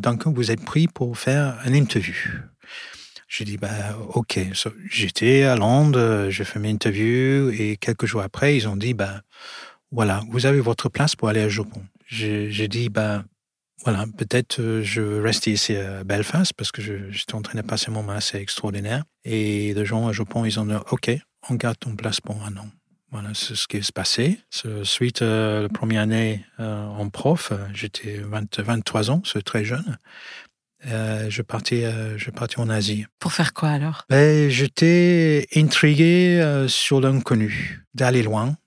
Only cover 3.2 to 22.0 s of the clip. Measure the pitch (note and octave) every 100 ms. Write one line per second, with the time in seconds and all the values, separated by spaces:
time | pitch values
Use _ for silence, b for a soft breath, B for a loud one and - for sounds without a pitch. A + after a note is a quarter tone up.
3.2 | - - G#2 G2+ G2+ G#2+ G#2 G#2+ G#2+ -
4.2 | A2+ - F#2 F#2+ - - - - F#2+ -
5.2 | A2+ C3+ C#3 A#2+ G#2 C3 D3+ C3 A#2 G#2+
6.2 | G2 F#2+ G2 A2 G#2 G#2 A2+ G2+ A2 B2
7.2 | C3 C#3 C3+ A2 G#2+ G#2 - A2 A2+ G#2+
8.2 | F#2+ - C#3 C#3+ G#2+ G2+ A2+ A2+ G2 G2+
9.2 | - B B B B B _ A#2+ G#2+ G2
10.2 | A2 A#2+ B2+ C#3 A#2 A2+ - - C#3+ -
11.2 | A2+ G#2+ G#2+ G2+ G#2 - F#2+ _ - A2
12.2 | G#2+ G#2 G#2 G2+ G#2+ A2+ A#2 G#2 G#2+ G#2
13.2 | G2 _ _ _ _ - - G2+ A2 -
14.2 | G#2+ B2 B2 - A2+ A2 G#2 G#2+ G#2+ G#2
15.2 | G#2+ A2 - G#2 - G2+ G2 G2 F#2+ G2+
16.2 | G#2 D#3 F#3 - G#2+ - G#2 G2+ G2 G2
17.2 | - A2 G2+ A#2 A#2+ A2 - A2 G#2 G#2
18.2 | G#2 G2+ G2 - - G2+ G2+ B2+ D3+ _
19.2 | B2 A2 G#2+ G#2 G#2 G2+ G#2 A2 A#2 G#2
20.2 | G#2+ A#2 A2+ G#2+ G#2+ G#2+ - B2+ - B2
21.2 | - _ - A#2+ A#2+ A2 - G#2